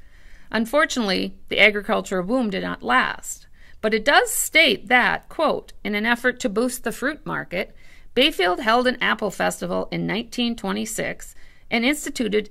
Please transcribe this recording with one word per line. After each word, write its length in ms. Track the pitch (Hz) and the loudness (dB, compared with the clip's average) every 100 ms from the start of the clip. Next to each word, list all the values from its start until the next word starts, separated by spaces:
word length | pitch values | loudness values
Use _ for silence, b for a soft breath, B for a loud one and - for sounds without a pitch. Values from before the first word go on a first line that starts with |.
| b b b b b | b b b b b
Unfortunately, 840 | 226 226 285 320 - 208 185 190 - - | -2 2 2 2 0 0 0 -2 -8 -4
the 100 | - | 4
agricultural 640 | 208 208 202 196 190 190 | 4 4 0 -2 0 -2
boom 280 | 180 262 220 | 0 0 0
did 120 | 190 | -2
not 220 | 180 - | -4 -6
last, 640 | - 247 220 - - - - b b b | 0 2 2 -4 -10 -14 -16 b b b
but 120 | 220 | 0
it 120 | 220 | 2
does 280 | 277 320 480 | 4 4 4
state 540 | - - 311 196 - 196 | 0 2 4 4 4 2
that, 420 | 247 202 160 - | 4 4 0 -4
quote, 440 | - 294 - - - | 0 0 0 -4 -10
"In 140 | 208 208 | -4 -2
an 100 | 226 | 0
effort 320 | 240 254 247 | 2 0 0
to 80 | 240 | -2
boost 360 | 196 254 247 | 0 0 -2
the 80 | 233 | -6
fruit 340 | 214 262 302 - | -4 -4 -4 -6
market, 480 | 156 147 175 220 b b b b | -6 -4 -6 -6 b b b b
Bayfield 460 | - 294 311 359 349 | 4 4 4 0 2
held 260 | 226 240 254 | 2 4 4
an 100 | 240 | 0
apple 280 | 190 220 208 | 0 0 -2
festival 580 | - 180 - 175 185 - | 0 -2 -2 -4 -4 -4
in 160 | 170 170 | -4 -2
nineteen 500 | 185 240 - 240 233 | -2 -4 -2 -2 -2
twenty-six 800 | 196 202 214 - 156 170 - b b b b | -4 -4 -4 -6 -6 -8 -14 b b b b
and 140 | 233 | 0
instituted 640 | 240 294 311 - 220 208 208 | 2 0 -4 -4 0 0 -2